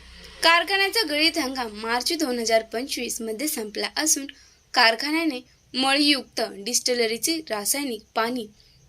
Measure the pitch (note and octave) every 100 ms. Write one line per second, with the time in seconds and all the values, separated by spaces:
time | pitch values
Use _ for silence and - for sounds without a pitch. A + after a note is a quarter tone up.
0 | - - - - D#4+ E4+ F4+ G4 G4 A4+
1 | E4 D4 D#4+ E4 C4 C4 A3+ G#3 A3+ A#3+
2 | B3 E4 D4 B3 A3+ A3+ A3 A3 C#4 -
3 | A#3 - A3 A3 D4+ B3+ G#3+ G#3+ G#3 -
4 | D#4 - C#4 - - _ _ B3+ A3+ A3+
5 | C#4+ D#4 E4 B3+ - _ _ B3 C4+ C#4
6 | C#4+ C#4 - - G#3 G3 G3+ A#3+ C4 B3
7 | A3+ A3+ C4+ E4 D#4 G#3 G3+ C#4 C#4 G#3+
8 | - - A3+ B3+ G#3 _ _ _